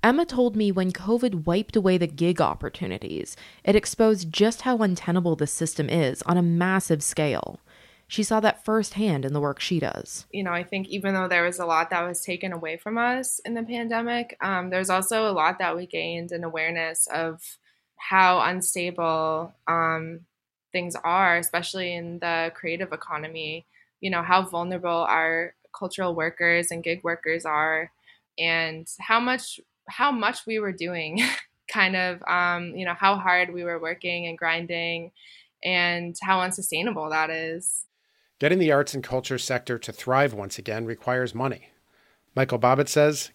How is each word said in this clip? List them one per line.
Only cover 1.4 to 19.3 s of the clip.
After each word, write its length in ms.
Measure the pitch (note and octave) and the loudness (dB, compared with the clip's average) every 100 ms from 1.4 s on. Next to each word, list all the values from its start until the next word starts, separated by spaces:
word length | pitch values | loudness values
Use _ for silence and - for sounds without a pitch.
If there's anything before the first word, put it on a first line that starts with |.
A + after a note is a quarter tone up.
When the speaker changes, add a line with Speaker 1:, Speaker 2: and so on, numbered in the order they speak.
| D#3 | 0
Speaker 1:
wiped 300 | F3+ G#3+ A3+ | 0 2 2
away 220 | F#3+ F#3 | 4 4
the 100 | E3+ | 2
gig 320 | C#3+ E3+ F3 | 2 0 4
opportunities, 960 | A#2+ D2+ - - E3+ F2+ - D#2 - - - - - | 2 0 -8 -6 -8 -6 -6 -8 -8 -12 -20 -4 4
it 100 | G#3 | 4
exposed 560 | - - A3 G#3+ E3 | 4 4 4 4 -2
just 300 | D#3 G#3 A#3 | 2 2 2
how 160 | C4 A#3+ | 0 2
untenable 580 | G#3+ F3 - F3 F3 D#3 | 2 2 0 2 2 0
the 120 | D3 | 0
system 420 | - D#3+ - D3 | -2 -4 -2 0
is 320 | E3+ C#3 - | 2 2 0
on 160 | - F3 | 0 4
a 60 | |
massive 600 | F3 E3+ F3+ F#3+ - D#3 | 4 4 2 2 2 0
scale. 560 | - - D3+ A2 - - _ - - _ _ | 0 0 0 0 -4 -10 _ -20 -20 _ _
She 120 | - | -4
saw 160 | G#3 A3 | 0 4
that 260 | G#3+ - - | 2 0 0
firsthand 580 | A3 G#3 - G#3+ D3 | 0 0 0 2 2
in 100 | C3+ | 0
the 60 | D3 | 0
work 200 | C#3+ C#3 | 0 -2
she 200 | - F3 | 0 0
does. 460 | C#3+ - - - - | 0 -4 -10 -12 -10
Speaker 2:
You 120 | G3+ | -6
know, 80 | F#3+ | -2
I 120 | F3 | -2
think 240 | F3 G3 F#3+ | -4 -6 -4
even 260 | G3+ G3 | -4 0
though 140 | F#3+ F#3 | 0 2
there 160 | F3 | 4
was 160 | F3 F3+ | 2 0
a 60 | F3 | 0
lot 240 | D#3+ E3+ | 2 2
that 160 | F3+ F3 | 0 -2
was 140 | F3 | -4
taken 300 | - F3 F#3+ | -6 -6 -4
away 240 | E3+ D#3+ E3+ | -6 -8 -8
from 220 | - A3+ | -4 0
us 420 | A#3+ B3+ B3+ - - | 0 0 -4 -6 -6
in 80 | |
the 80 | A#3 | -6
pandemic, 760 | A3+ A#3+ A#3 A3+ A#3 A#3+ A#3+ - | -6 -6 -4 -2 -2 -4 -6 -6
um, 300 | F#3+ F#3+ F#3 | -2 -2 0
there's 180 | F#3 F#3+ | -2 2
also 400 | F#3 G3 A3 A3 | 0 2 0 0
a 20 | |
lot 280 | F#3 D#3 F#3 | 2 2 2
that 160 | F3+ E3 | -2 -2
we 100 | F3+ | -6
gained 460 | E3+ E3 E3+ E3+ | -6 -4 -6 -6
in 120 | E3+ | -8
awareness 640 | E3+ D#3+ D#3+ E3+ D#3+ E3 - | -6 -4 -4 -2 -4 -2 -2
of 260 | D3+ E3 D#3+ - - _ _ _ _ | -2 -4 -6 -14 -20 _ _ _ _
how 440 | - F#3+ F#3 F3+ | 0 6 6 6
unstable, 1120 | - F#3 F#3 F#3 F3 F3+ E3 D#3+ D#3+ | 2 0 -2 -2 -4 -2 0 2 0